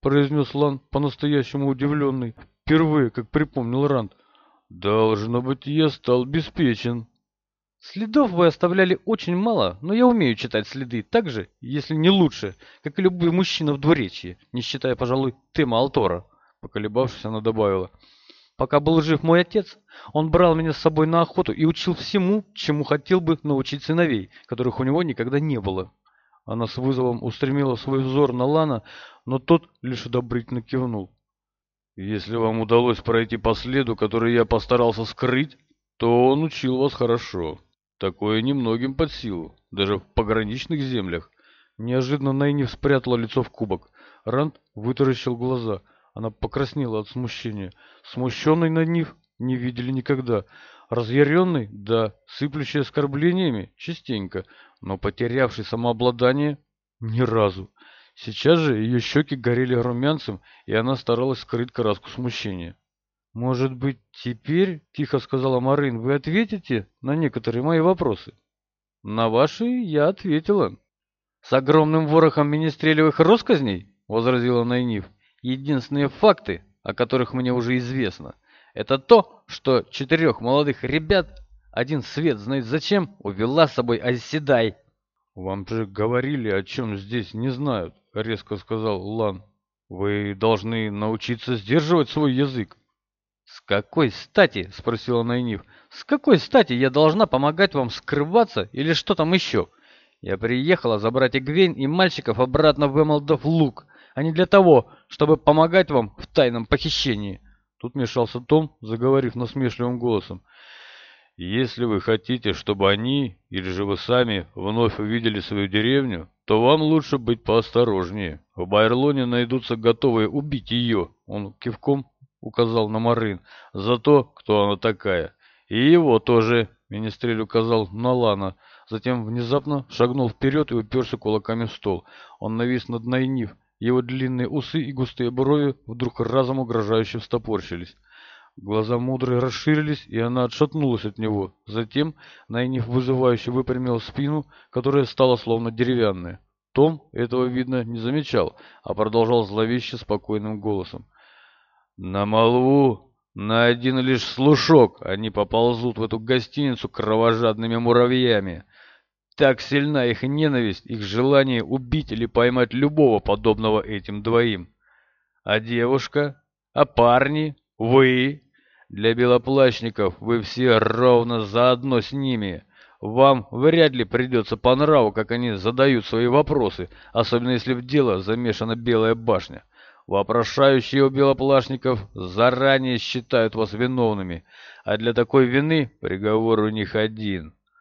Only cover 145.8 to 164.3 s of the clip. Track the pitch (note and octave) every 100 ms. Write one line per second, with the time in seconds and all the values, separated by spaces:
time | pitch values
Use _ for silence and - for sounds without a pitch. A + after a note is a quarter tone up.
145.8 | A#2+ B2+ A2 F#2 F2 E2+ _ _ _ -
146.8 | D3+ D#3 _ - A#2+ B2+ B2+ B2 B2+ B2+
147.8 | A#2 A#2 A2+ D3 C#3+ A#2 D#2+ - - -
148.8 | - G2 G#2+ A2+ A2+ A#2+ G2+ G#2 A2+ B2
149.8 | - B2 - G#2 - G#2+ G#2+ G#2 G#2+ G2
150.8 | F#2 - G#2+ _ _ _ _ _ _ _
151.8 | _ - F#2 G2 G2+ A2 A2+ B2 C3 C#3+
152.8 | C3+ G#2+ _ _ _ - G#2 A2+ A#2+ A#2+
153.8 | B2+ C3 B2+ B2 - - C#3 C#3+ - D#3
154.8 | A2 - - G2 A2 G#2 G2+ A2+ A#2 A#2
155.8 | A#2+ G#2+ A2 A2+ A2 B2+ A#2 - C#3+ A#2+
156.8 | - - G#2+ A2 A#2 A2+ A#2 G#2+ A2+ A#2
157.8 | A#2 A#2+ B2 B2+ B2 G#2+ F#2+ E2+ - _
158.8 | - _ _ _ _ - C#3 B2+ - C#3+
159.8 | C#3+ D3 A#2+ A2+ C3 C#3+ D#3 C3 A2+ F#2
160.8 | - A2+ G2+ G#2+ C3 C#3 C3+ A#2+ A2 C3
161.8 | B2 D3+ C#3+ A2 A#2 A#2+ A#2+ B2+ A#2+ A#2+
162.8 | C#3+ D3+ C#3 G#2+ - G#2 A2+ G#2+ A2 G#2+
163.8 | G#2+ G#2 F#2 G2+ A2